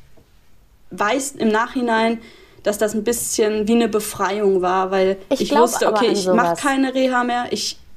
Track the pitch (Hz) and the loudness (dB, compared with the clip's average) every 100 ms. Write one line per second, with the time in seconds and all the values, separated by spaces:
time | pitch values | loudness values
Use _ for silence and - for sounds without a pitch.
0 | - - _ _ - - _ _ - 180 | -20 -20 _ _ -20 -20 _ _ -16 -4
1 | 208 277 269 - 220 214 240 262 240 220 | 0 0 -4 -2 0 2 0 -2 0 2
2 | 226 226 - - - - 202 208 214 220 | 0 -2 -8 -20 -20 -6 -4 -2 -2 0
3 | 214 233 - - 214 214 208 233 220 214 | -2 -4 -4 0 0 0 2 2 2 0
4 | 214 - 190 208 196 185 180 185 190 190 | -4 -4 -4 0 2 2 2 0 0 2
5 | 190 196 - 262 202 285 - - - 214 | 0 0 -4 -2 0 4 2 2 0 2
6 | 214 202 185 - 170 165 277 269 262 262 | 0 0 2 2 2 0 0 0 0 0
7 | 262 247 247 240 247 208 - - - | 0 0 -2 -4 -4 -6 -6 -10 -18